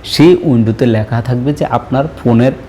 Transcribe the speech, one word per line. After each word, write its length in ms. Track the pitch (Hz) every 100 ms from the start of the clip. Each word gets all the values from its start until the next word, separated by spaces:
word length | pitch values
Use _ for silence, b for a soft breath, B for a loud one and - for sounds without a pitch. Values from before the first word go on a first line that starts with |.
সেই 320 | - - 160 175
উইন্ডোতে 440 | 160 120 113 113 123
লেখা 360 | 110 107 117
থাকবে 300 | 117 123 131
যে 120 | 147
আপনার 400 | 147 120 - 127 156 -
ফোনের 340 | 120 117 - -